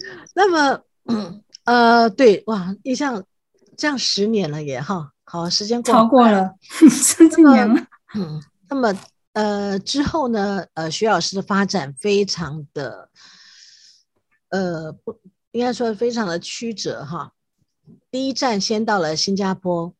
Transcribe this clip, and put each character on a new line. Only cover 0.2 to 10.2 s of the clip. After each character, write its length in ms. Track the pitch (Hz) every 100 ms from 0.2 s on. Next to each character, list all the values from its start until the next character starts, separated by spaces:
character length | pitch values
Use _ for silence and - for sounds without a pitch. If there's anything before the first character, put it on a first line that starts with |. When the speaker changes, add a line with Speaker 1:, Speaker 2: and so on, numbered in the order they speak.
| -
Speaker 1:
那 140 | 349 392
么， 320 | 330 285 247 _ _ -
嗯， 360 | 220 185 208 _ -
呃， 440 | - 240 233 233 233
对， 340 | - 254 180 -
哇， 280 | 214 175 202
你 120 | 269
像 280 | 254 285 220 190 _ _ _ _ -
这 100 | 302
样 120 | 262
十 280 | - 196 202
年 240 | 220 160
了 120 | 151
耶， 180 | 147 123
哈， 300 | 143 185 143 _
好， 260 | _ 170 170
时 160 | - 208
间 160 | 240
过 100 | 240
得 60 | 233
快。 20 |
Speaker 2:
超 80 | 226
过 200 | 262 226
了， 240 | 202 190 -
<laughs> 280 | - - 311
十 380 | - - - 320
几 140 | 320
年 260 | 302 240 208
了。 60 |
Speaker 1:
那 0 |
么， 60 | 285 - _ _
嗯， 280 | 214 165 156 - _ -
那 60 | 269
么， 220 | 233 196 - _ _
呃， 440 | 214 214 202 202 196
之 220 | 196 277
后 260 | 285 320